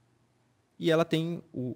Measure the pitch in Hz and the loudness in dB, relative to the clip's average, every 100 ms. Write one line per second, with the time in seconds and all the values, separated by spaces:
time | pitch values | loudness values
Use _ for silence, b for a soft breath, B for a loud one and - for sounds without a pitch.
0 | _ _ _ _ _ _ _ - 170 160 | _ _ _ _ _ _ _ -4 2 2
1 | 165 160 165 170 - - 123 | 2 0 -2 -6 -8 -8 -8